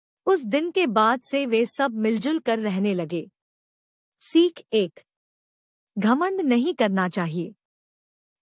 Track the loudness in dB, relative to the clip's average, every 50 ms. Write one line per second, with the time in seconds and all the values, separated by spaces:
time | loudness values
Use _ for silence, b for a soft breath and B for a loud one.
0 | _ _ _ _ 0 0 0 0 0 0 -2 -2 -2 0 -2 0 0 2 2 2
1 | 4 4 2 0 -2 -4 -2 -2 -2 0 0 0 0 0 0 -2 -2 -2 -2 -2
2 | 0 0 0 0 -2 -2 -2 -2 0 -2 -2 0 -2 -2 -2 0 0 0 0 -2
3 | -4 -4 -6 -8 -8 -8 _ _ _ _ _ _ _ _ _ _ _ _ _ _
4 | _ _ _ -14 -6 2 4 4 4 4 2 -6 -12 -2 0 0 0 0 _ -14
5 | _ _ _ _ _ _ _ _ _ _ _ _ _ _ _ _ _ _ -6 -2
6 | 2 2 2 2 0 -2 -2 -2 0 2 2 2 2 0 0 0 0 0 2 0
7 | -2 -2 -2 -4 -4 -4 -4 -6 -6 -8 -10 _ _ _ _ _ _ _ _ _
8 | _ _ _ _ _ _ _ _